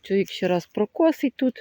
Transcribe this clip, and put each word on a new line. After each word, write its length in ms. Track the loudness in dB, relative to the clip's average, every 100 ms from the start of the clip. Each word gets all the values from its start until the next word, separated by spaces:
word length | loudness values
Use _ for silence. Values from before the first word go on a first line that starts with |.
Чоловік 280 | 0 -2 -2
ще 180 | -4 -2
раз 180 | -2 -2
прокосить 680 | -4 -4 2 0 2 -4 0
тут. 180 | -2 -2